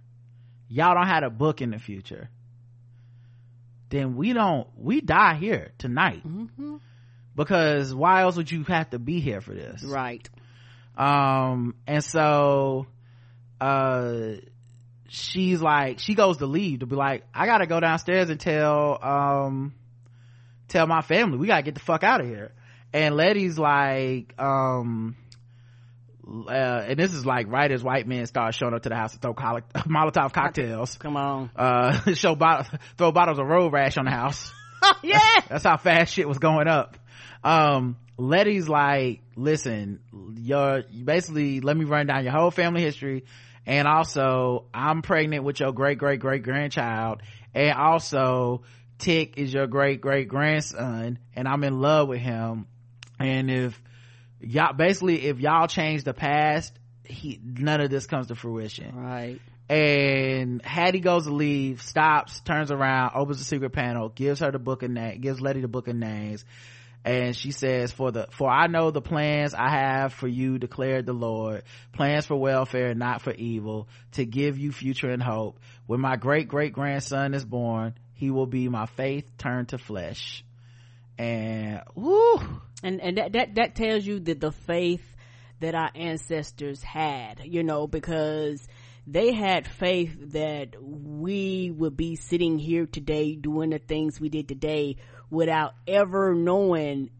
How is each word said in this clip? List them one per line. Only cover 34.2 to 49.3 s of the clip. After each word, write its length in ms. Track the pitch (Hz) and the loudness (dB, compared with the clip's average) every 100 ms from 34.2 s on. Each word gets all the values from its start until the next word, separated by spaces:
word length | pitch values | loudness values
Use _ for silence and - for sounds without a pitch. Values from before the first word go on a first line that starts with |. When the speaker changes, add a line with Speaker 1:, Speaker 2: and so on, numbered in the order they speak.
| 131 - - - | -2 -4 -12 -18
Speaker 2:
<laughs> 60 | - - 392 - | -14 4 4 4
Yeah. 160 | 320 415 | 4 6
Speaker 1:
That's, 300 | 440 427 - | 8 6 2
that's 160 | 151 | 0
how 120 | 190 156 | 2 4
fast 380 | 180 165 170 | 6 6 4
shit 140 | - 147 | 2 0
was 100 | 135 | 2
going 300 | 160 156 156 | 4 4 4
up. 280 | 151 - - - - - - | 2 0 -8 -20 -20 -20 -4
Um, 540 | 147 160 151 139 127 120 - - | 4 6 6 4 0 -4 -12 -6
Letty's 520 | 127 175 208 202 156 | 2 4 4 2 2
like, 520 | 147 143 139 127 110 - 117 | 2 4 4 0 -4 -12 -4
"Listen, 640 | 143 156 131 107 101 101 - 101 92 110 | 0 0 -2 -4 -6 -10 -14 -20 -16 -10
your, 460 | 117 139 139 135 | -2 0 2 0
basically, 800 | 120 107 127 170 175 151 143 135 | -4 -8 0 0 0 -2 0 0
let 160 | 139 156 | 0 0
me 80 | |
run 220 | 151 147 143 | 2 0 0
down 180 | 135 | 0
your 80 | 127 | 0
whole 180 | 151 175 | 2 2
family 320 | 175 170 170 | 2 0 2
history. 420 | 160 - 139 135 131 - - - | 0 -2 -6 -6 -8 -20 -20 -14
And 220 | - 139 143 | -2 2 4
also, 800 | 156 160 143 131 127 127 123 - | 4 2 2 2 4 2 -2 -6
I'm 300 | 117 143 160 | -4 -2 -2
pregnant 420 | - 165 151 147 | 2 2 2 0
with 160 | 139 135 | -2 -2
your 120 | 135 | -2
great, 260 | 123 139 135 | 0 0 2
great, 220 | 143 135 | 0 0
great 220 | 131 135 | 0 -2
grandchild. 800 | 123 139 147 151 120 110 113 107 - - - | -2 -2 -2 -2 -2 -2 -2 -4 -10 -20 -6
And 240 | 131 147 135 | 2 2 4
also, 840 | 156 165 - 139 131 127 123 123 - - - - | 4 4 2 2 2 2 0 -2 -8 -20 -20 -6
Tick 400 | 180 165 151 | 2 2 2